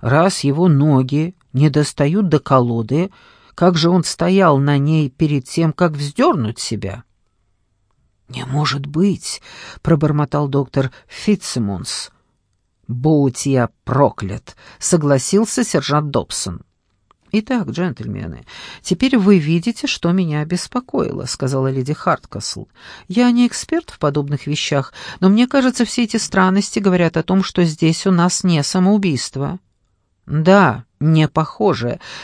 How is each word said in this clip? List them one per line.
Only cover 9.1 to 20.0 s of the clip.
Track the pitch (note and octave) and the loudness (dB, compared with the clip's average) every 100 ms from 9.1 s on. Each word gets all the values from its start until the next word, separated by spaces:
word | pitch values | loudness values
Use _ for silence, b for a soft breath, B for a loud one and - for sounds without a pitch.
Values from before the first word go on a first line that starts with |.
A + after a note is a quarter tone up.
| - - - B B B B | 0 -6 -14 B B B B
пробормотал | - D#3+ D3+ D3 D3 D3 C#3+ | 0 2 2 0 -2 -2 -2
доктор | C#3 C3 - C3+ b b | -2 -2 -2 -4 b b
Фитцсимонс. | - - G3+ - B2+ G#2 F#2 - - - _ _ _ _ _ _ _ - | -6 -2 -2 -2 -4 -4 -4 -8 -12 -14 _ _ _ _ _ _ _ -10
«Будь | B2 D3 D#3 C#3 B2+ C#3+ | -4 2 2 2 0 -2
я | C3+ A#2 - | 0 0 -4
проклят», | - C#3 C#3 - F#2+ G2 - B B B | -4 2 2 0 -8 -10 -12 B B B
согласился | - F3 D3 C#3 - G3 A3 - | -2 0 2 2 2 0 0 -2
сержант | A#3+ E3 C3+ D3 D3 | -2 -2 0 0 0
Добсон. | C3 D#2 - - E2+ - _ _ _ _ _ _ | -4 -4 -8 -8 -10 -16 _ _ _ _ _ _
«Итак, | G#3+ G#3+ B3 D#3+ | -4 -2 -4 -4
джентльмены, | B2+ F3+ B2 A#2 G2 E2+ B1+ B B B B | -4 -4 -6 -8 -8 -10 -12 B B B B
теперь | - F3+ C4 B3+ | -6 -2 2 2
вы | F#3+ G3 | 4 4
видите, | D3 E3+ G3 A3+ C#4+ | 2 0 -2 -4 -6
что | - | -4